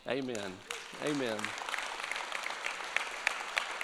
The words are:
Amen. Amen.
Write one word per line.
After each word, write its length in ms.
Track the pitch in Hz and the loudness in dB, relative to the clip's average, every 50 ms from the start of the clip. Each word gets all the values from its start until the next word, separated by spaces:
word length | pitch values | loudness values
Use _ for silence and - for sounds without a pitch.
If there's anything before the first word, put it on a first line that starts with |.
| - - | -2 0
Amen. 440 | 120 139 135 127 117 104 101 92 92 101 - - - - - - - - 135 | 2 2 2 0 0 0 -2 -2 -4 -6 -6 -6 -6 -6 -6 -8 -6 -2 0
Amen. 340 | 147 147 139 127 113 110 104 107 107 - - - - - - - - - - - - - - - - - - - - - - - - - - - - - - - - - - - - - - - - - - - - - - | 2 4 4 4 2 2 2 0 0 0 -2 -2 0 0 0 0 0 -2 -2 -2 0 0 0 0 0 -2 0 0 0 0 0 -2 -2 -2 -2 0 2 2 2 2 0 -2 0 2 2 2 2 0 0 2 2 2 2 0 0